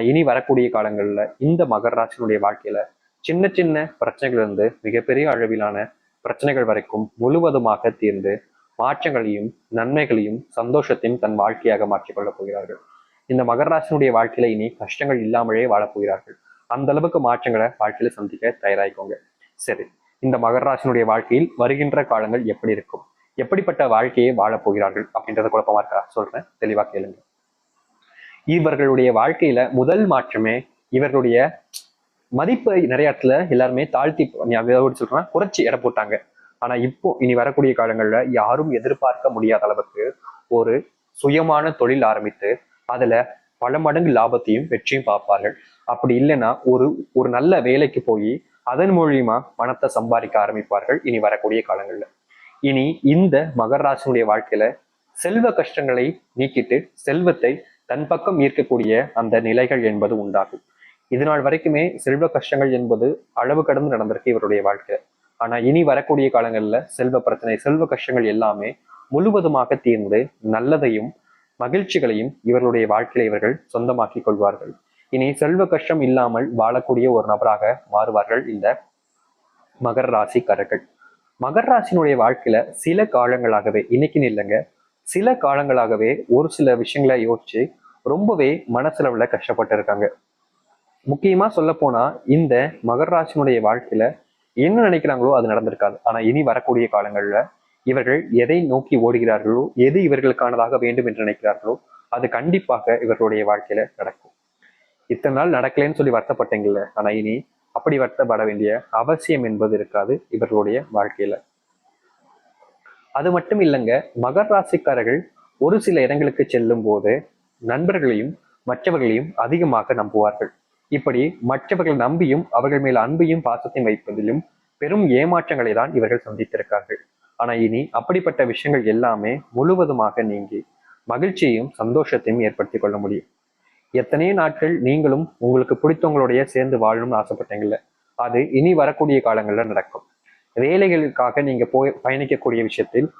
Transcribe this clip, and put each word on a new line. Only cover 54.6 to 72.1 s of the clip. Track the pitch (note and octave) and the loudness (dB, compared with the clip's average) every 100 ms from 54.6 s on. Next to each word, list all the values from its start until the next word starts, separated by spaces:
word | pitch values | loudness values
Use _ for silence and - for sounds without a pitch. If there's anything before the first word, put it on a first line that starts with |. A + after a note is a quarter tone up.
| A2 - _ _ _ - | 0 -2 _ _ _ -8
செல்வ | F3 A3 A#3 - | -2 0 2 0
கஷ்டங்களை | - - C#3 B2 C3+ F3+ _ - | -2 -4 -2 0 0 -4 _ -6
நீக்கிட்டு | C3+ C3+ - B2+ - - - | -2 -2 0 0 -2 -10 -4
செல்வத்தை | D#3 F3+ - B2 D3+ - _ _ | 0 0 2 -2 -2 -10 _ _
தன் | B2+ D3 | -8 -2
பக்கம் | F3+ G3+ F3+ C#3 | -2 0 2 2
ஈர்க்கக்கூடிய | C#3+ B2 B2 G#2+ A2 C#3+ A#2 | 0 0 0 2 2 0 -4
அந்த | A2+ A2+ A2 | 0 0 2
நிலைகள் | A#2 B2+ C3+ A2+ | 2 2 0 0
என்பது | G#2 G#2 A2 | 0 -2 -2
உண்டாகும். | G2+ G2 F#2+ - _ _ - _ _ | -2 -2 -2 -8 _ _ -20 _ _
இது | B2+ D3 | -2 0
நாள் | D3 C3+ | 0 0
வரைக்குமே | D#3+ D#3+ D3 F3 - | 0 0 0 0 -2
செல்வ | - C#3 D#3+ D3+ | -2 0 0 -2
கஷ்டங்கள் | - C#3+ C3+ B2+ | -2 0 0 0
என்பது | A#2+ A2 B2 - _ - | 0 0 0 -2 _ -4
அளவு | B2 D3+ D3 | 0 0 0
கடந்து | C3+ D3 A#2 | 0 0 -2
நடந்திருக்கு | G#2+ - B2+ | -2 -2 0
இவருடைய | A2+ G#2+ G#2 G2 | 0 0 0 0
வாழ்க்கை. | G2+ - G2+ - _ _ _ | -2 -6 -8 -8 _ _ _
ஆனா | A#2 A#2+ A#2+ | -6 0 2
இனி | D#3+ D3+ | 4 4
வரக்கூடிய | C3+ C#3 D3 C3+ | 2 2 0 2
காலங்கள்ல | A#2+ A#2 A2 G#2+ A#2 C3 - | 2 0 -2 -2 -2 -4 -4
செல்வ | B2+ B2+ A#2 | 0 0 0
பிரச்சனை, | A2 A#2 G#2+ | -2 -2 -2
செல்வ | C#3+ D#3 D#3+ | 0 0 0
கஷ்டங்கள் | B2+ - B2+ A2 | -2 -2 0 0
எல்லாமே | G#2+ A2 G2+ G#2+ - _ - _ | 0 0 -2 -8 -12 _ -20 _
முழுவதுமாக | C#3+ G3+ G#3 E3 C#3+ A#2+ C3+ A#2+ | 0 2 2 2 0 0 0 2
தீர்ந்து | A2 G2+ G#2 C3 _ A2 A2 | 0 2 0 0 _ -4 -2
நல்லதையும் | B2+ D#3 C3+ G#2+ A#2+ - _ _ _ _ | 0 0 0 -2 -6 -12 _ _ _ _
மகிழ்ச்சிகளையும் | B2 F3+ F#3 E3+ C3 | -4 -4 -2 -2 0